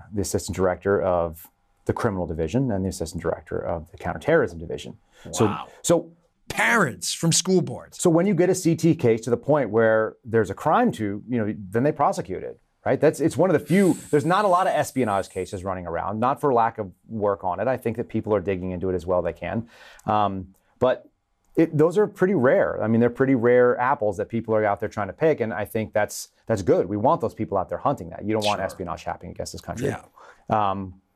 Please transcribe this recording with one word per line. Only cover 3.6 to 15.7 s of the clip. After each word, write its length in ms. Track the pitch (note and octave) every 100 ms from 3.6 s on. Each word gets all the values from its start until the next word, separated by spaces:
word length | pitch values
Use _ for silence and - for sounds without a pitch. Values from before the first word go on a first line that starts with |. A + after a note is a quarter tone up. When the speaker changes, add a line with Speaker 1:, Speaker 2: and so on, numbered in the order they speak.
| - E2+ D#2
Speaker 1:
the 80 | -
counterterrorism 600 | F2+ - - D#3+ G#2+ E2
division. 360 | D#2+ C2 - - _ _ D#2+
So, 140 | - G#2+
Speaker 2:
Wow. 220 | D2 B1+ -
Speaker 1:
so 300 | - E3+ - _ _ _ -
Speaker 2:
Parents 640 | - A3+ A#3 D3+ F2+ -
from 200 | - E3
school 300 | D#3+ F#3+ F#3
boards. 380 | B2 G#2 - -
Speaker 1:
So 80 | F3+
when 160 | E3 F#3+
you 80 |
get 160 | E3+ F#3
a 40 |
C 220 | F3+ E3+ D#3+
T 180 | E3
case 280 | D#3 A#2+ A2+
to 80 | B2
the 60 | A#2
point 340 | - D3+ A2
where 460 | A2 A2+ A2 A2 -
there's 260 | A#2+ A2+ G2
a 40 |
crime 380 | F#2+ D3+ F#3+ B3
to, 300 | - G#2 G2+ G2+
you 100 | B2
know, 160 | G#2 G#2+ F#2+
then 120 | A2
they 80 | C#3+
prosecute 540 | D3+ D#3 F#3+ - F2
it, 160 | A#1+ - _ _
right? 160 | G#2 C3
That's, 180 | D#3 D#3
it's 180 | D#3 B2
one 140 | F#3
of 80 | D3
the 80 | -
few, 320 | F#3 F#3+ - -
there's 160 | D3 D#3
not 180 | F#3
a 40 | G#3
lot 180 | F3 F#3+
of 80 |
espionage 560 | C#3+ C#3 C3 A2 G2 F2+
cases 340 | F#2+ F2+ G2
running 220 | F#2+